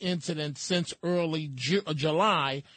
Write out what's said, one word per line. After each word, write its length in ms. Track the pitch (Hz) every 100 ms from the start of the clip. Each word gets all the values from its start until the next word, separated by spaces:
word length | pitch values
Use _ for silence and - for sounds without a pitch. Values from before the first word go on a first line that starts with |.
incidents 600 | 185 180 - 156 151 139
since 300 | - 180 170 -
early 440 | 170 175 165 160 151
Ju-, 280 | 131 127 190 196
uh, 80 |
July, 720 | 147 156 156 214 180 139 135 -